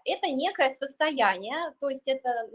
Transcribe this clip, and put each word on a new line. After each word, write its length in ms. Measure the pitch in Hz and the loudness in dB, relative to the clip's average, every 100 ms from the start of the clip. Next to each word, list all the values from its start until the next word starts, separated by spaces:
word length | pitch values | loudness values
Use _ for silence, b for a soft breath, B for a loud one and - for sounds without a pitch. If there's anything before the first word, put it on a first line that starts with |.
| - | -4
это 220 | 381 370 | -2 -2
некое 460 | 269 339 359 269 269 | 0 0 2 2 2
состояние, 960 | 277 - 311 262 202 185 208 302 330 - | -6 0 0 4 4 2 -4 -4 -4 -4
то 100 | 277 | -6
есть 180 | 262 269 | -4 -4
это 420 | 269 254 240 220 | -2 -2 -4 -4